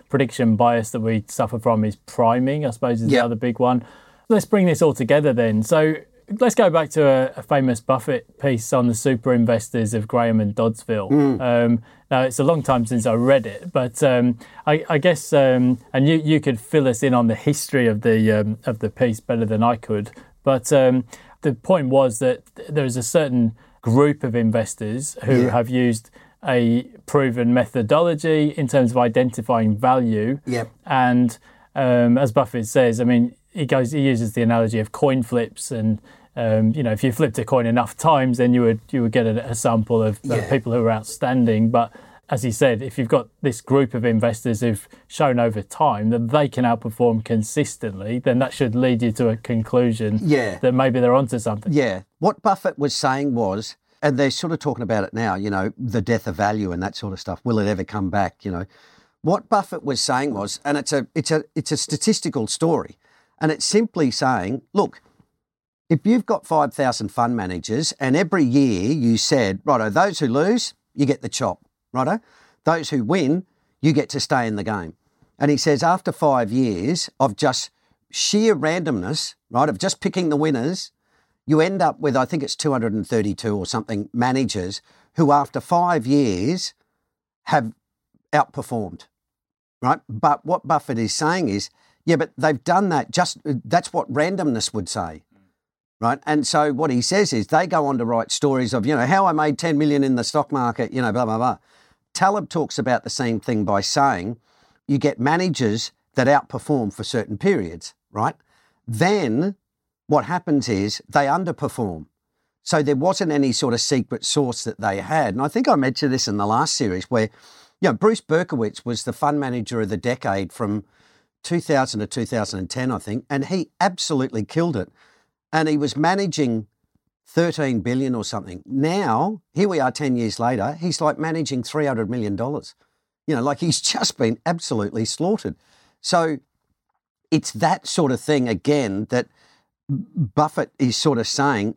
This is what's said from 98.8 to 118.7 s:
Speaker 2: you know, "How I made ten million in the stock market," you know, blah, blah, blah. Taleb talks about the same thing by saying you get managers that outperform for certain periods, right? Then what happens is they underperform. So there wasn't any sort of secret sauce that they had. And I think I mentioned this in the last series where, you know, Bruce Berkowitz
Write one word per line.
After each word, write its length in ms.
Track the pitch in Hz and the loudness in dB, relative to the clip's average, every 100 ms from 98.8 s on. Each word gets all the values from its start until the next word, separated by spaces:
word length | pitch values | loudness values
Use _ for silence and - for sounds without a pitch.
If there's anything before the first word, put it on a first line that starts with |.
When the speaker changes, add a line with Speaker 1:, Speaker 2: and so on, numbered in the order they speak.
Speaker 2:
you 100 | 117 | 0
know, 120 | 143 127 | 0 2
"How 180 | 190 | 2
I 60 | 190 | 2
made 260 | 156 151 123 | 2 0 -2
ten 180 | 165 | -2
million 280 | 147 151 143 | 0 2 2
in 140 | 135 123 | 2 0
the 60 | |
stock 280 | 113 151 - | 0 -2 -2
market," 400 | 139 120 113 113 | -2 -2 -2 -4
you 80 | 131 | -2
know, 100 | 120 | -2
blah, 140 | 117 | 0
blah, 120 | 113 110 | -2 0
blah. 200 | 123 - _ _ _ _ _ | -2 -4 _ _ _ _ _
Taleb 360 | - 190 208 160 | 0 0 0 -4
talks 280 | 165 143 - | -4 -4 -4
about 260 | 123 117 | 0 -2
the 60 | 117 | -2
same 300 | - 120 110 | -4 -4 -4
thing 260 | - 107 | -2 -2
by 160 | 95 101 | 0 0
saying 560 | - 143 139 95 98 123 _ _ _ _ - | 0 2 2 0 -6 -10 _ _ _ _ -4
you 120 | 139 | 0
get 200 | 143 - | 0 0
managers 720 | 131 170 185 135 113 113 - - _ | 0 0 0 0 0 -2 -6 -14 _
that 120 | - 127 | 0 2
outperform 640 | 143 - 123 - 139 104 | 2 0 -10 -4 -2 -2
for 100 | - | -6
certain 340 | 101 120 98 104 | -6 -6 -6 -2
periods, 560 | 196 160 87 85 - - _ | 0 0 -4 -10 -16 -20 _
right? 240 | 104 131 - _ _ _ _ - | -4 -4 -4 _ _ _ _ -12
Then 680 | 107 180 208 131 117 190 196 _ _ _ _ - | 0 2 2 0 0 -2 -6 _ _ _ _ 0
what 180 | 143 | 0
happens 420 | - 175 - 143 120 | 2 -4 0 -2 0
is 360 | 98 101 - - | -2 -2 -6 -2
they 200 | 147 139 | 0 2
underperform. 800 | 170 180 - 131 - 101 80 - _ _ _ _ _ | 0 -2 -6 -8 -6 -8 -8 -14 _ _ _ _ _
So 180 | - 160 | -2 0
there 140 | 143 | 2
wasn't 360 | 135 175 185 175 | 0 0 0 -2
any 200 | 147 135 | 0 0
sort 240 | 113 131 | 0 -2
of 40 | 117 | -2
secret 460 | - 131 - 123 | 0 -2 -2 -6
sauce 380 | - 151 127 - | -2 -2 -2 -4
that 180 | 113 - | -8 -4
they 200 | 104 98 | -4 -4
had. 340 | 101 160 120 | -2 -2 0
And 60 | 104 | -2
I 40 | 147 | -2
think 200 | 233 269 | 0 2
I 80 | |
mentioned 360 | 165 131 117 143 | 2 2 0 -2
this 160 | 127 - | -2 -2
in 100 | 104 | -2
the 100 | 101 | 0
last 260 | 117 156 | 0 0
series 320 | - 110 92 - | -2 -2 -4 -2
where, 180 | 117 107 - - - _ _ | -2 -2 -6 -20 -20 _ _
you 100 | 180 | 0
know, 40 | |
Bruce 260 | 110 214 226 | 2 2 0
Berkowitz 640 | - 160 185 131 107 | 0 -2 0 -2 -4